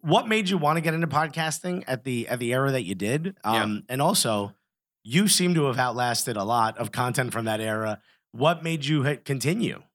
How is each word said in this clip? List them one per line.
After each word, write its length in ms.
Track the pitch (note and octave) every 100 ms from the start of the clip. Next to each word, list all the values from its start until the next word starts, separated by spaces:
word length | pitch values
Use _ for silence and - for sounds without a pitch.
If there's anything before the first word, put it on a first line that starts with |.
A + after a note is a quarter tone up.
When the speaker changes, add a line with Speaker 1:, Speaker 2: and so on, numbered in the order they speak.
Speaker 1:
what 260 | D#3+ G3 B3
made 200 | A3 G3
you 80 | F#3+
wanna 220 | D3 D#3+
get 120 | E3
into 140 | D#3+ E3
podcasting 760 | C3+ D#3+ D#3 D#3+ D3+ F3+ F3+ -
at 160 | B2+
the, 240 | C3+ B2 A#2
at 100 | A#2+
the 140 | A#2+
era 180 | B2+ C#3
that 120 | C3
you 100 | F2+ F#2+
did? 400 | G2+ C#3+ E3+ F#3+
Speaker 2:
Yeah. 200 | G#2 A2+
Speaker 1:
Um, 200 | G#2+ G#2 -
and 120 | B2+
also, 520 | D3+ - - G#2+ G2+ - _ _ _ _
you 240 | G#2+ C#3 G3+
seem 280 | - F3+ E3+
to 100 | C#3+
have 140 | A#2+
outlasted 580 | B2+ A#2+ B2 A#2 - G#2+
a 60 |
lot 340 | G2 A#2+ A2 A2
of 140 | A#2
content 420 | - B2 A#2+ B2
from 120 | A2+ A2
that 140 | A2
era. 400 | A2 G#2+ A2 G#2 _ _ _
What 300 | A#2 D3 E3+
made 220 | D#3+ E3 C#3
you 180 | D3+
hit 220 | C3+ D3 -
continue? 560 | C#3 C3+ G3+ E3+ A1+ -